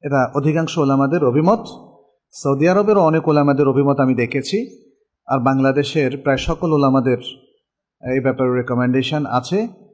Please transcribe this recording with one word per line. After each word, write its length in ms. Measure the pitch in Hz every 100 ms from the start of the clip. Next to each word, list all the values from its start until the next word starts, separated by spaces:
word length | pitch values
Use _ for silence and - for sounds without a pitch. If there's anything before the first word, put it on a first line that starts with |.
এটা 300 | 156 139 123
অধিকাংশ 440 | 143 143 156 160 170
ওলামাদের 460 | 139 135 139 175
অভিমত। 360 | 139 127 165 220 - - - - _ _ _
সৌদি 360 | - 143 139 160
আরবেরও 320 | 185 202 208
অনেক 280 | 165 160 156
ওলামাদের 400 | 151 143 139 143
অভিমত 320 | 131 143 139
আমি 140 | 131
দেখেছি, 760 | 123 117 139 135 202 262 - _ _ _ _ -
আর 120 | 131
বাংলাদেশের 800 | 123 135 135 135 139 156 135 135
প্রায় 200 | 143 135
সকল 340 | - 156 170
ওলামাদের 460 | 156 139 131 127 123 - - _ _ _ _ _ _ 123
এই 80 | 131
ব্যাপারে 380 | 131 127 131 123
রিকমেন্ডেশন 680 | 123 120 123 127 123 151 143
আছে। 420 | 123 123 190 226 - -